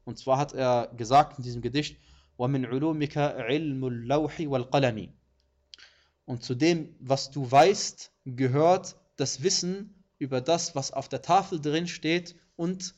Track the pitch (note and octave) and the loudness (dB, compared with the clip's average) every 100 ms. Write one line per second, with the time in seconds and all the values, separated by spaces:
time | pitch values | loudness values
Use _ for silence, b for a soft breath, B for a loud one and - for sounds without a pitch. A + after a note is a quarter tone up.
0 | - G#2+ - C3 C#3+ - B2+ B2 A2+ A#2+ | -16 -10 0 0 0 -2 2 2 0 -6
1 | A2 C3+ D3+ - B2 A#2+ A#2+ C3+ D3 - | 4 6 6 -2 -8 -6 -2 -2 -4 -8
2 | b b b - B2 C#3 B2 C3 D#3 D#3 | b b b -4 0 0 -2 -2 -2 0
3 | D3 D3+ C#3+ C3 A#2+ D3 D#3+ C3 C3 A#2+ | -2 0 -2 -2 -2 -2 -2 -4 -4 -6
4 | A#2 D3 D3+ - D3+ C3 A#2+ C#3 C3 A2 | -2 0 0 -4 -4 -2 0 2 2 0
5 | F2+ - _ _ _ _ _ - b b | -10 -16 _ _ _ _ _ -20 b b
6 | b _ - B2 - B2 D#3 E3+ D3+ - | b _ -10 -10 -6 0 2 2 -2 -14
7 | C3 C3+ - D3 B2+ C3+ E3+ G3+ - - | -2 -2 -2 -6 4 8 8 4 -4 -10
8 | - _ - B2 C3 C3+ D#3+ F#3 - - | -20 _ -14 -2 0 4 4 4 0 -16
9 | _ - C3+ - D#3 G3 F3+ F#3+ G#3+ - | _ -4 -4 -2 0 0 -2 -6 -10 -18
10 | _ _ C3+ C3 C3 E3+ - C#3 C3+ C3+ | _ _ -4 -4 0 0 0 -6 -6 -8
11 | C3 C3+ - F3+ F#3+ F3 D3 D#3 E3+ - | -8 -10 2 2 2 -4 -2 -2 -2 -4
12 | D#3 E3+ E3+ b b - E3+ F#3 - | -2 -2 -4 b b -6 -4 -4 -8